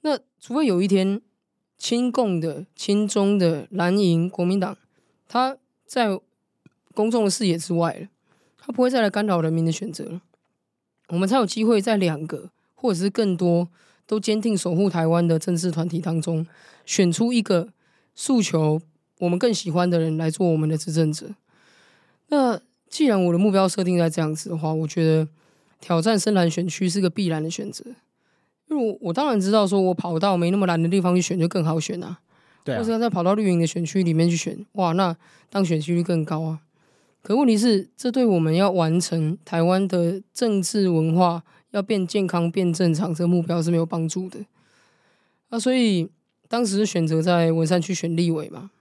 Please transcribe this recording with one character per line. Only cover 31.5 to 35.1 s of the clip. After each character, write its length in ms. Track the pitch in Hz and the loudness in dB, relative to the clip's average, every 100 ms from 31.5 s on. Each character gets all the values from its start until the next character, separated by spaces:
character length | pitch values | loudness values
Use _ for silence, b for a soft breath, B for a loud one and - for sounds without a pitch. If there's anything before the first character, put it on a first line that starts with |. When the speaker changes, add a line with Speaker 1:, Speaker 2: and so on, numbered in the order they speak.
| 185 | 0
Speaker 1:
好 160 | 160 160 | -2 -2
选 200 | - 175 | -4 -10
啊， 180 | 180 180 b b b b | -10 -16 b b b b
Speaker 2:
对 120 | - | -6
啊。 40 | 226 | -4
Speaker 1:
或 60 | |
者 140 | 226 226 | -2 0
再 100 | 233 | 0
跑 120 | 180 | 0
到 120 | 175 | 0
绿 160 | 208 208 | 2 2
营 80 | 170 | 2
的 80 | 165 | 0
选 180 | 185 | -2
区 180 | 165 196 | -2 0
里 120 | 175 | 2
面 140 | 160 170 | 2 2
去 80 | 170 | 0
选， 280 | 190 - 208 | -4 -10 -12
哇， 200 | 208 180 | -2 0
那 240 | 170 185 | 2 0